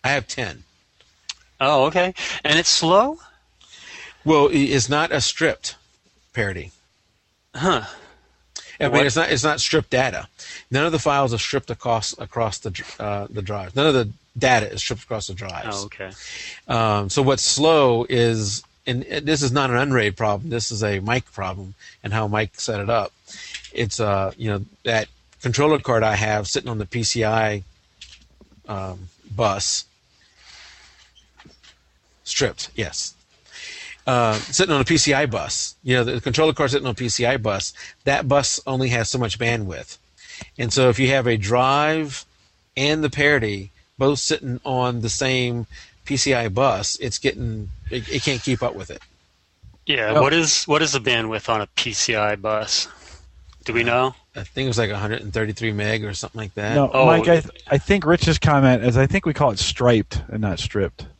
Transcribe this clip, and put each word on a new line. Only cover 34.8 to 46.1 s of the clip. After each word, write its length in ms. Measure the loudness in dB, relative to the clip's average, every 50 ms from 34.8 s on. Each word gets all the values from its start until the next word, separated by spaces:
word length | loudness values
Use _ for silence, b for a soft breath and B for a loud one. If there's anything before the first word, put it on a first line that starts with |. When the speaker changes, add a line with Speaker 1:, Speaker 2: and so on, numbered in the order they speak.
Speaker 1:
a 40 | 2
P 120 | 2 2
C 160 | 2 4 2 2
I 120 | 2 2
bus. 480 | 0 -2 -4 -6 -6 -6 -6 -8 -8 -10 _ _
You 140 | 0 0
know, 80 | 2 2
the 160 | 0 -2 -4
controller 320 | -4 -2 2 2 2 2 2
card 180 | 0 -2 0
sitting 160 | 0 0 -2
on 60 | -2 -6
a 20 |
P 140 | -4 -4 -4
C 160 | -2 0 0
I 100 | 0 0
bus, 360 | 0 0 -2 -2 -2 -4 -8 -10 B B B B B _
that 240 | 0 0 0 2 2
bus 320 | 2 2 2 2 -4 -4 -4
only 220 | -4 -2 -2 0 0
has 180 | 0 0 -2 -2
so 100 | -2 -2
much 200 | -2 -2 -2 -2
bandwidth. 600 | -2 -2 0 -2 -4 -6 -8 -10 -12 -16 -18 -20 _ _ _ B B B B B B B B -6
And 140 | -4 -2 2
so 160 | 4 4 4
if 100 | 4 4
you 100 | 2 2
have 180 | 2 2 2
a 100 | 2 0
drive 880 | 0 0 0 2 2 4 4 4 2 2 2 0 -2 -4 -6 -8 -12 -14 _ _ _ _ _ _ _ _ _ _
and 260 | -2 0 0 2 2 0
the 60 | -2
parity 600 | 0 2 2 4 4 2 2 0 -4 -6 -8 -12 _ _ _ _ _ 0
both 200 | 2 2 2 2
sitting 420 | 0 -2 -2 -4 -4 -6 -8 -6 _
on 360 | -4 -2 0 0 0 -2 -2 -4
the 60 | -4
same 580 | -2 -2 0 0 0 0 0 -2 -2 -4 -6 -8 B B B B B B _
P 120 | -4